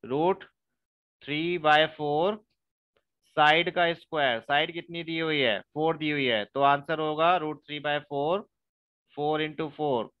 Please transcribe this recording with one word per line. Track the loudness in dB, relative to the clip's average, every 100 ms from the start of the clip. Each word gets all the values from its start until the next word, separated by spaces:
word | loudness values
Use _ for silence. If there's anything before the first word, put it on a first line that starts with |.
रूट | -4 0 0 0 -6 _ _ _ _ _ _ _
three | -8 -4 -2 0
by | 4 4 4 0
four | -2 0 0 -2 _ _ _ _ _ _ _ _ _ 2
साइड | 4 4 2 0
का | 0
स्क्वायर। | -2 -6 -2 0 0
साइड | 0 0 0
कितनी | -6 -10 -10
दी | -6 -4
हुई | -2 2
है? | 2 0
फ़ोर | -4 -2 -2 0
दी | -2
हुई | -2 0
है, | 0 -2
तो | 2
आंसर | 2 2 0 -4
होगा | -4 0 2 2
रूट | -2 -8
three | -10 -8
by | -4 -4 -4
four, | -4 -2 -2 -4 _ _ _ _ _ _ -6
four | -2 -2
into | -2 -6 -8 -4
four। | -2 -2 -2 _